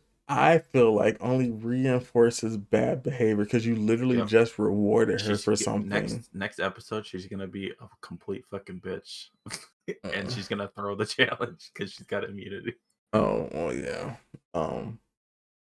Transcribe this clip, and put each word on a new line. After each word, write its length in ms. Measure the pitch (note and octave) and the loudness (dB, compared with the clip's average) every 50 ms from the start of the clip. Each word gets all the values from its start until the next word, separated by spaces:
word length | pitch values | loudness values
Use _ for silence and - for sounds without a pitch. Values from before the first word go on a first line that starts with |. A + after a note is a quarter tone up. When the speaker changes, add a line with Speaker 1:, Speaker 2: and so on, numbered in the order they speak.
| _ _ _ _ _ - | _ _ _ _ _ -4
Speaker 1:
I 300 | C#3+ B2+ C3+ D#3 E3 D#3+ | 0 4 6 6 6 4
feel 360 | - _ - C3 A#2+ A2+ G#2+ | 4 _ 4 6 6 8 6
like, 220 | G#2 G#2+ G#2+ G#2+ - | 6 4 4 2 0
only 300 | A#2 A#2+ B2+ C3 B2+ A#2+ | -2 0 2 2 2 0
reinforces 1040 | A2+ G#2+ A2+ A#2 B2 B2+ C3 C3+ B2+ B2 B2 - - A#2+ A#2 A#2+ A#2 - - A2+ A2+ | -2 -4 -4 -2 0 0 2 2 2 0 0 0 4 6 6 6 6 0 -4 -4 -4
bad 460 | G#2 G2+ - - G#2+ A#2+ B2+ - C3 - | -4 -4 2 2 2 4 2 0 -2 -4
behavior 420 | C#3 C3+ - A#2 A2 G#2+ G#2 G#2 | -4 -2 2 2 4 4 2 0
'cause 200 | G#2 - A#2 A2 | 2 0 0 2
you 80 | A#2 A#2 | 2 0
literally 420 | A2 G#2+ G#2+ A2+ A#2 B2+ C3 B2 A#2+ | 0 2 2 2 2 2 2 2 2
Speaker 2:
Yep. 80 | A2 | 2
Speaker 1:
just 320 | G#2 A2 A2+ A#2 A2+ - - | 6 6 6 6 6 2 0
rewarded 640 | G#2+ G#2+ G2+ G#2 G#2 G2+ A2 A#2 A2+ - - G2+ G#2 | 0 2 2 2 2 4 4 4 4 4 2 0 0
her 40 | |
Speaker 2:
She's 120 | G#2+ G#2 G2+ | 0 0 0
Speaker 1:
for 180 | - G#2 G#2+ | 2 0 0
Speaker 2:
g-, 80 | G#2+ - | 0 0
Speaker 1:
something. 240 | A2+ G#2+ G#2 G#2 G2 | -2 -2 -2 -2 -2
Speaker 2:
next, 460 | G2+ G#2 G#2 - - A#2 - - - | -4 -4 -4 -4 -8 -8 -10 -12 -10
next 260 | G2 G2 G#2 - - | -8 -8 -8 -6 -4
episode, 460 | F#2 F#2+ F#2+ - - - A2 G#2+ G#2 | -6 -6 -6 -8 -12 -8 -8 -8 -8
she's 200 | - - F#2 F2+ | -8 -12 -12 -10
gonna 200 | F#2 G2+ G2 G2 F#2 | -10 -10 -10 -10 -8
be 220 | - G2+ G2 F#2 | -8 -8 -8 -10
a 180 | - _ - - _ _ | -10 _ -20 -20 _ _
complete 440 | - - F2+ E2+ - - G2 F#2+ - - | -16 -16 -16 -14 -10 -10 -10 -10 -10 -12
fucking 300 | - G2 - - F2+ F2+ | -12 -12 -12 -12 -14 -12
bitch. 480 | - F#2+ F2+ - - - - - - - _ _ - | -10 -10 -10 -10 -10 -14 -16 -16 -18 -20 _ _ -16
<laughs> 120 | - - - - _ _ _ - - G#3 - - F#2 - | -14 -14 -14 -14 _ _ _ -14 -14 -12 -12 -10 -8 -6
And 160 | G2 G2+ - | -6 -6 -6
Speaker 1:
Uh-uh. 20 | |
Speaker 2:
she's 180 | B2 A2 F#2+ - | -8 -8 -6 -8
gonna 200 | G#2+ G2+ G2+ G2+ _ | -6 -6 -6 -10 _
throw 180 | - G#2 G2+ G2+ | -10 -8 -8 -4
the 120 | G2 A2 | -4 -4
<laughs> 0 | |
challenge 640 | - - - B2+ A2 - - A#2+ A#2 - - - - _ | -4 0 0 0 0 0 -4 -6 -8 -8 -16 -20 -20 _
'cause 180 | - G2+ G#2 - | -10 -10 -10 -10
she's 140 | - A#2 | -16 -12
got 180 | - A2 G2+ G2 | -8 -6 -6 -6
immunity. 500 | F#2+ G2+ G2 F#2 G2 G2+ G#2+ B2 E3+ - _ _ _ _ _ _ - - | -8 -10 -12 -12 -12 -12 -10 -10 -10 -12 _ _ _ _ _ _ -2 0
Speaker 1:
Oh, 340 | A2 - G1+ G#1 - D2 - - | 2 2 2 0 -2 -4 -4 -6
well, 200 | D#2 E2 D2 B1 | -4 -4 -4 -4
yeah. 420 | C2+ C2 C2+ C#2 - - - A2+ - _ _ - - _ _ - | -4 -4 -6 -6 -6 -8 -10 -10 -12 _ _ -20 -20 _ _ -4
Um, 460 | F2 D#2+ - - - - - A2+ - _ _ _ _ _ _ _ _ _ _ _ _ | -4 -2 -2 -4 -6 -8 -8 -12 -14 _ _ _ _ _ _ _ _ _ _ _ _